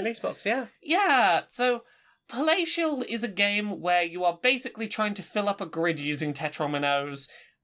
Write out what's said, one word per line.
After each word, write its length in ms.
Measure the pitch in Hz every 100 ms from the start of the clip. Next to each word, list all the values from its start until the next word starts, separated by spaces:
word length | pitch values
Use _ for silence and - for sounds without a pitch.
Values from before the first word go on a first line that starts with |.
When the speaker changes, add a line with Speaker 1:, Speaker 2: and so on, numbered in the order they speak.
Speaker 1:
release 140 | 214 226
box, 260 | 180 - 202
yeah. 220 | 254 233 _
Speaker 2:
Yeah, 600 | - 349 381 262 202 165 -
so 320 | - 247 240 - _ _ _ -
Palatial 760 | 233 311 359 330 - 320 269 247
is 160 | 220
a 60 | 226
game 540 | 185 202 208 208 185
where 200 | 170 175
you 220 | 170 175
are 140 | 175 170
basically 460 | 254 262 254 - 214
trying 240 | - 208
to 100 | 202
fill 240 | - 214 202
up 140 | 196
a 60 | 175
grid 340 | 165 170 151
using 320 | 143 143 151
Tetrominos, 960 | 139 156 - 147 143 143 143 143 139 - - - _